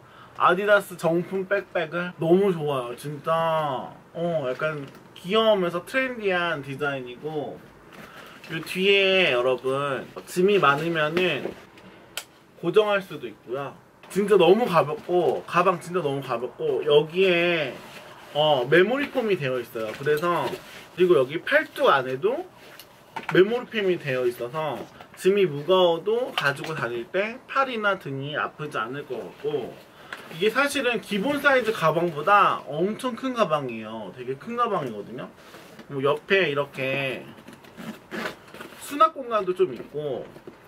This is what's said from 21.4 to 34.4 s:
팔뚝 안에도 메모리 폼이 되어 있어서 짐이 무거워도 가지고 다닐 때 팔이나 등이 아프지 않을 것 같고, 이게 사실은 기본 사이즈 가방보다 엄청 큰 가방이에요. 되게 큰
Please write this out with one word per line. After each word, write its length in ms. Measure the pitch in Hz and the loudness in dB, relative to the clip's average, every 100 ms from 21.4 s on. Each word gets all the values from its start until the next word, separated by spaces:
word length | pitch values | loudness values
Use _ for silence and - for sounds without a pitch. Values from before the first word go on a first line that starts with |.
팔뚝 460 | - 285 302 - 254 | 0 0 0 0 2
안에도 580 | 143 127 131 190 285 370 - - - - - - - - | 4 0 -2 -2 -4 -6 -16 -20 -20 -20 -20 -18 -12 0
메모리 320 | 160 202 240 226 | 4 4 2 -4
폼이 320 | 220 190 165 | -4 -2 -2
되어 260 | 139 127 123 | -2 -2 -2
있어서 540 | 120 120 156 156 113 90 - - - | -4 -6 -6 -6 -6 -10 -18 -20 -2
짐이 280 | 185 202 180 | 2 4 2
무거워도 880 | 143 147 185 180 165 185 233 262 - | 0 2 6 6 4 0 -2 -2 -2
가지고 380 | 143 143 156 | -2 -2 -6
다닐 320 | 151 117 120 117 | -6 -4 -6 -4
때 340 | 180 214 254 - | -2 -2 -6 -4
팔이나 520 | 277 262 233 208 190 | -2 0 0 0 -2
등이 360 | 147 135 139 143 | -4 -8 -6 -4
아프지 420 | 104 - 147 135 | -6 -6 -8 -6
않을 280 | 113 139 143 | -6 -8 -8
것 100 | 117 | -10
같고, 560 | 90 - 147 147 113 - - - - - - 160 | -10 -8 -4 -4 -4 -12 -20 -20 -18 -16 -14 -2
이게 140 | 208 | 0
사실은 520 | 247 285 277 247 226 | 2 2 0 -2 -2
기본 380 | - 202 240 285 | -2 -2 0 0
사이즈 300 | 294 262 220 | 4 4 2
가방보다 920 | - 160 156 175 147 185 202 170 123 - | 0 2 2 0 0 4 6 6 2 -4
엄청 480 | 147 190 214 262 233 | -2 -2 -2 -6 -6
큰 180 | 262 | -4
가방이에요. 800 | 240 185 151 131 113 110 113 98 127 | 0 0 0 -2 -8 -10 -10 -12 -10
되게 180 | 123 | -10
큰 200 | 135 | -10